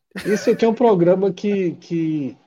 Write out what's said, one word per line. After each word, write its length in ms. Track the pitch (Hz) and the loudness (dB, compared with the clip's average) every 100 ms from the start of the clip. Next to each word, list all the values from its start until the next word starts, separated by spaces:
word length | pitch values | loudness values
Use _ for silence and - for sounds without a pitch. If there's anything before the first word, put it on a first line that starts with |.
| _ 190 175 | _ -10 -4
Isso 240 | 202 - | 0 0
aqui 120 | 220 | 2
é 40 | 226 | 0
um 80 | 226 | 2
programa 580 | 240 190 170 180 196 | 2 4 4 2 0
que, 380 | 180 208 196 180 143 | -2 -2 -2 -2 -6
que 560 | - 170 160 156 131 - | -6 -4 -2 -4 -6 -10